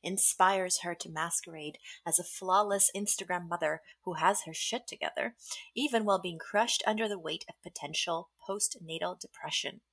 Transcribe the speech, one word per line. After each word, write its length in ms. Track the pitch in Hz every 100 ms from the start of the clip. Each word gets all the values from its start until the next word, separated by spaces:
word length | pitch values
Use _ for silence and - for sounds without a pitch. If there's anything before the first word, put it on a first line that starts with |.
inspires 760 | 175 190 - - 185 190 185 -
her 120 | 175 170
to 120 | 170
masquerade 680 | 160 165 - 180 160 151 151 - - -
as 120 | -
a 40 |
flawless 680 | - - 185 190 208 196 -
Instagram 540 | 196 208 - 185 180 170
mother 320 | - 156 160 - -
who 120 | -
has 280 | 165 165 208
her 100 | -
shit 340 | 160 - 226 -
together, 480 | - - - 240 _ - - -
even 300 | - 285 233
while 160 | 214 190
being 180 | 180 160
crushed 440 | - 208 233 - -
under 220 | 220 220
the 100 | 196
weight 280 | 160 160 -
of 120 | -
potential 640 | 175 - 147 160 - 165 - _ -
postnatal 720 | 202 - - 160 160 175 175
depression. 640 | - - 151 - - - _